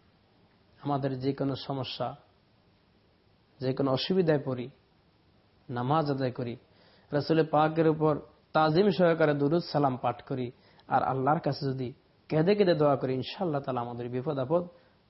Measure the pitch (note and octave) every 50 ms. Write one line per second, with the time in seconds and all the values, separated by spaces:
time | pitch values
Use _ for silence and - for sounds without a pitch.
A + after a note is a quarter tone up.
0 | _ _ _ _ _ _ _ _ _ _ _ _ _ _ _ - - C#3+ C#3+ C3+
1 | C3+ C3+ C3+ B2+ C3 C#3 C3+ C#3 C#3 C#3 C3 - - - C#3 C3+ B2 - - -
2 | B2 A#2+ C#3 - _ _ _ _ _ _ _ _ _ _ _ _ _ _ _ _
3 | _ _ _ _ _ _ _ _ _ _ _ - C3 C3 C3+ C#3+ C#3 C3 C3 B2+
4 | - - F#3 F#3+ F3 D#3+ D3+ C#3 - C3+ B2+ B2 B2 C#3 - _ _ _ _ _
5 | _ _ _ _ _ _ _ _ _ _ _ _ _ - B2 A#2+ B2 C3 D3+ D#3+
6 | D3+ C#3+ C#3 C3 C3+ B2 A#2+ - B2 A#2 A#2 - _ _ _ _ _ _ _ _
7 | _ - C#3+ D3 C#3 - D#3+ D#3+ D#3 D#3 - D3+ D#3 D#3 D#3+ E3 D#3+ D#3+ D#3 D#3+
8 | D#3 D#3 D3 D3 - - _ _ _ _ - D#3 D#3 D#3 D#3 F3 G#3 G#3 F#3+ -
9 | F3+ E3 E3 D#3+ D#3+ D3+ D3 C#3+ C#3+ C#3+ E3+ F3 E3+ - - D3 D3 C3+ B2+ B2
10 | - B2 A#2+ - - - C#3 B2+ B2 A#2+ - _ _ _ _ _ _ - C3+ C3
11 | - - C3+ C3 C3 C#3+ D#3 C#3+ - D3+ C3+ - D3 C3+ C3 C3+ B2+ A#2+ C#3 -
12 | _ _ _ _ _ - D#3 D#3 D#3+ F#3 G#3 G#3 G3+ F3 E3 D3+ D3+ D3 C#3 C3
13 | C#3+ C3 C3 B2+ B2 - - - F#3+ E3 D3 C#3 C3+ C3+ B2+ B2 A#2+ A#2+ A#2+ A#2+
14 | A#2+ A#2+ B2 B2+ B2+ D#3+ D3 C3+ B2+ B2+ E3 F3+ F3 F3 - _ _ _ _ _
15 | _